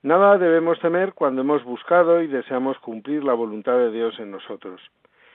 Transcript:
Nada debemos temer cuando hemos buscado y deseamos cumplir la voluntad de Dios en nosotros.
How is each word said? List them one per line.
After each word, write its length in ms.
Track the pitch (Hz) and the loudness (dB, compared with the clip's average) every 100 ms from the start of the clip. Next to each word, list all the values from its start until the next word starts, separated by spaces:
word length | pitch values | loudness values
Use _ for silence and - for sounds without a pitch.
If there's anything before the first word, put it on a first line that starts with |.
Nada 340 | 135 170 202 202 | 2 4 6 6
debemos 400 | 175 165 165 165 | 4 2 2 -2
temer 320 | 170 175 190 | -2 0 -2
cuando 280 | - 143 131 | -2 -2 -2
hemos 220 | 135 147 | 0 -2
buscado 580 | 123 120 - 175 170 170 | -4 -12 0 2 4 4
y 60 | 160 | 2
deseamos 500 | 135 - 127 131 131 | -6 -4 -4 -4 -6
cumplir 440 | - 113 117 151 | -10 -14 -6 -4
la 120 | 139 120 | -2 -2
voluntad 420 | 113 107 104 123 | -4 -6 -2 0
de 140 | 120 | 0
Dios 280 | 110 117 120 | -2 -6 -6
en 120 | 104 | -16
nosotros. 500 | 98 - 104 98 92 _ _ _ _ _ | -16 -16 -16 -16 -20 _ _ _ _ _